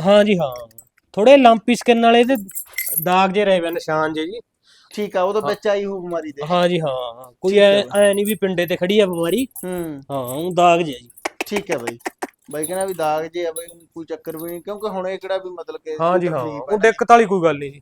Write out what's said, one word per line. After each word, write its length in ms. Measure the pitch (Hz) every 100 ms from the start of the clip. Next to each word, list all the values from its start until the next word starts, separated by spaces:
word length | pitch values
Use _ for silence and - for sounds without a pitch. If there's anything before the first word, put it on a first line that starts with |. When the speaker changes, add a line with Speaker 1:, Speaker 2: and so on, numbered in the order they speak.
| 170
Speaker 1:
ਹਾਂ 180 | 208
ਜੀ, 140 | 208 185
ਹਾਂ। 300 | 143 123 117 - - _ _
ਥੋੜੇ 240 | - 226 277
ਲੰਪੀ 380 | 247 226 - 233
ਸਕਿਨ 300 | - 233 233
ਵਾਲੇ 180 | 233
ਤੇ 120 | 240 262 190 - - - - -
ਦਾਗ 260 | 165 185 190
ਜੇ 160 | 185 202
ਰਹੇ 140 | 185
ਵੇ, 120 | 170
ਨਿਸ਼ਾਨ 420 | 170 - 156 156
ਜੇ 120 | 156 160
ਜੀ। 140 | 226 - _ _ _ _ -
Speaker 2:
ਠੀਕ 220 | 202 190
ਆ, 40 |
ਉਹ 120 | 185
ਤਾਂ 80 | 208
Speaker 1:
ਹਾਂ। 80 | 156
Speaker 2:
ਵਿੱਚ 180 | - 214
ਆਈ 180 | 202 202
ਹੋਊ 160 | 196
ਬਿਮਾਰੀ 300 | 175 170 156
ਦੇ। 100 | 143 151
Speaker 1:
ਹਾਂ 180 | 175 175
ਜੀ, 120 | 175
ਹਾਂ। 520 | 156 131 123 117 123
ਕੋਈ 220 | _ 185
Speaker 2:
ਠੀਕ 80 | 202
ਆ 40 | 202
Speaker 1:
ਐਂ, 200 | 202 202
Speaker 2:
ਬਾਈ। 220 | 202 202
Speaker 1:
ਐਂ 80 | 202
ਨਹੀਂ 100 | 202
ਵੀ 100 | 214
ਪਿੰਡੇ 300 | 190 175 175
ਤੇ 100 | 175
ਖੜੀ 240 | 180 208
ਆ 60 | 202
ਬਿਮਾਰੀ। 420 | 170 170 202 269 - 185
Speaker 2:
ਹੂੰ। 360 | 180 165 139 135
Speaker 1:
ਹਾਂ, 80 | 139
ਉਹ 340 | 123 135 175
ਦਾਗ 260 | 175 175 170
ਜੇ 140 | 165
ਆ 60 | 123
ਜੀ। 80 | - _ - - -
Speaker 2:
ਠੀਕ 240 | 208 196
ਆ 60 | 151
ਬਾਈ। 220 | 117 117 - - - _ -
ਬਾਈ 140 | 147 156
ਕਹਿੰਦਾ 200 | 185 196
ਵੀ 80 |
ਦਾਗ 320 | 175 156 156 165
ਜੇ 200 | 165 170
ਆ 60 |
ਬਾਈ, 140 | 160 170
ਉਹਨੂੰ 160 | 170 165
ਕੋਈ 120 | 170 160
ਚੱਕਰ 320 | 160 165 160
ਵੀ 120 | 170
ਨਹੀਂ, 120 | 175
ਕਿਉਂਕਿ 280 | 175 202 214
ਹੁਣ 180 | 190 180
ਇਹ 120 | 190
ਕਿਹੜਾ 180 | 190 190
ਵੀ 120 | 185
ਮਤਲਬ 300 | 175 165 160
ਕਿ 140 | 160 156
Speaker 1:
ਹਾਂ 100 | 165
Speaker 2:
ਕੋਈ 80 | 180
Speaker 1:
ਜੀ, 80 | 175
ਹਾਂ। 120 | 156
Speaker 2:
ਤਕਲੀਫ 220 | 120 113
ਆ 40 | 131
Speaker 1:
ਉਹ 60 |
Speaker 2:
ਨਾ। 60 | 208
Speaker 1:
ਦਿੱਕਤ 340 | 220 226 240
ਵਾਲੀ 140 | 240 220
ਕੋਈ 160 | 190
ਗੱਲ 140 | 165 143
ਨਹੀਂ 140 | 143
ਜੀ। 100 | 143